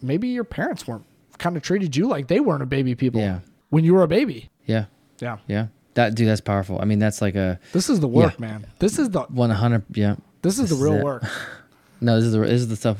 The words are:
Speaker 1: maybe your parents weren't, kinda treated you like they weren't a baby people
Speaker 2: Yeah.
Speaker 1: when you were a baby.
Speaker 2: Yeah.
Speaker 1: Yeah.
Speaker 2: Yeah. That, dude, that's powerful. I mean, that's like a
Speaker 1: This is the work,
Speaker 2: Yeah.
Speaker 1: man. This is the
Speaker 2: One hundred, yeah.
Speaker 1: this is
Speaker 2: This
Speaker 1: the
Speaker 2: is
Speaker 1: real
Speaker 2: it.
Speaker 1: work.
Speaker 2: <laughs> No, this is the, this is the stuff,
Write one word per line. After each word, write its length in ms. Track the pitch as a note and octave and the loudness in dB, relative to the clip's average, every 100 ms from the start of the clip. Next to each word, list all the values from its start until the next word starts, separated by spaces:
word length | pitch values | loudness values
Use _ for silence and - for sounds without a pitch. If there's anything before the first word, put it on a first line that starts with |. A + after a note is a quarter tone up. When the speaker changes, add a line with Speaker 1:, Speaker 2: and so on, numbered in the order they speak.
Speaker 1:
maybe 240 | B2+ D#3+ B3 | -4 -2 -2
your 140 | B3 | -4
parents 440 | A#3 - B3+ G3 - | -6 -6 -6 -6 -10
weren't, 160 | A2+ - _ _ - | -12 -14 _ _ -6
kinda 200 | F3 F3 | -4 -4
treated 360 | - G3 F3+ C3 | -2 -2 0 0
you 120 | A#3 | 0
like 200 | D#3+ C3+ | 0 0
they 120 | F#3+ | 2
weren't 220 | C#4 D3 | 2 0
a 60 | C3 | -2
baby 260 | C3+ B2+ | -2 0
people 260 | A#2+ C3 A#2 | 0 0 0
Speaker 2:
Yeah. 200 | G#2 F2+ - _ - | -2 -4 -8 _ -2
Speaker 1:
when 120 | D3+ | 2
you 120 | E3 F#3 | 6 6
were 80 | |
a 40 | E3 | 4
baby. 440 | F#3 C#4 A#2 - _ - | 2 0 -4 -14 _ -2
Speaker 2:
Yeah. 180 | A2 G#2 _ _ - | -2 -2 _ _ -14
Speaker 1:
Yeah. 180 | A#2+ A2 - | -12 -10 -4
Speaker 2:
Yeah. 200 | G#2 A2 _ _ - | -4 -4 _ _ 2
That, 200 | A#2 A2+ | 2 4
dude, 120 | A2 | 2
that's 140 | G#2+ | 2
powerful. 380 | - G2+ F#2+ F2+ | 0 -2 -2 -4
I 40 | G2 | 0
mean, 140 | G#2 | 2
that's 220 | G#2+ - | 0 0
like 140 | G#2 G2 | -2 0
a 240 | F#2 F2+ - | -2 -4 -4
Speaker 1:
This 180 | F#3 F#3 | -4 0
is 100 | A3 | 0
the 60 | C#3+ | 2
work, 260 | A#2+ - - | 4 4 2
Speaker 2:
Yeah. 80 | A2+ | -10
Speaker 1:
man. 200 | A2 - - | -12 -14 -2
This 200 | G3+ C4 | -2 0
is 100 | C4 | -2
the 120 | F3 | -2
Speaker 2:
One 260 | B2 B2+ A#2+ | -4 0 0
hundred, 340 | G2+ A#2+ A2+ - | 2 2 0 -2
yeah. 220 | G#2+ G#2 - - _ | -2 0 -2 -8 _
Speaker 1:
this 120 | F3 G#3+ | -4 0
is 20 | |
Speaker 2:
This 80 | G#3+ | 0
Speaker 1:
the 60 | C#3 | 2
Speaker 2:
is 60 | |
Speaker 1:
real 120 | C#3+ D3+ | 2 2
Speaker 2:
it. 40 | |
Speaker 1:
work. 200 | C#3+ B2 A2 | 0 -4 -8
Speaker 2:
<laughs> 40 | - - - - _ _ - | -8 -12 -16 -20 _ _ -2
No, 160 | A#2+ A2+ | 2 4
this 80 | A2+ | 4
is 80 | |
the, 60 | A2 | 2
this 120 | G#2+ A#2+ | 2 2
is 60 | A#2 | 0
the 80 | A2 | -2
stuff, 220 | A#2 G#2+ | -2 -4